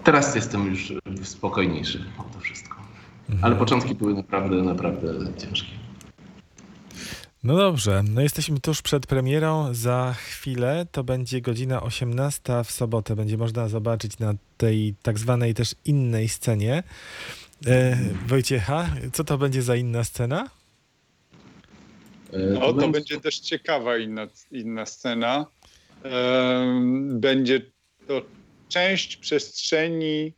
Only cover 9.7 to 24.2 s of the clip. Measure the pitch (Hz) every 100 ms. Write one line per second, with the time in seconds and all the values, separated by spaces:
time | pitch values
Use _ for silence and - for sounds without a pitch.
9.7 | 120 117 123 127 123 - - - 123 123
10.7 | 156 175 - 127 127 123 127 123 117 127
11.7 | 131 123 - 123 120 139 143 - 123 117
12.7 | - 120 113 104 107 107 110 113 113 113
13.7 | 110 110 113 110 - 110 104 _ _ 113
14.7 | 110 107 98 - 110 113 123 117 113 117
15.7 | - - 143 127 113 110 - - 110 104
16.7 | 143 180 - - - - - - _ 120
17.7 | 127 127 123 95 95 113 135 123 131 98
18.7 | 147 170 143 123 123 156 143 139 131 123
19.7 | 123 123 117 113 - 120 151 262 _ _
20.7 | _ _ _ _ _ _ - - - -
21.7 | - - - - - - 95 95 101 131
22.7 | 139 143 151 151 147 156 - - - -
23.7 | 151 120 120 110 110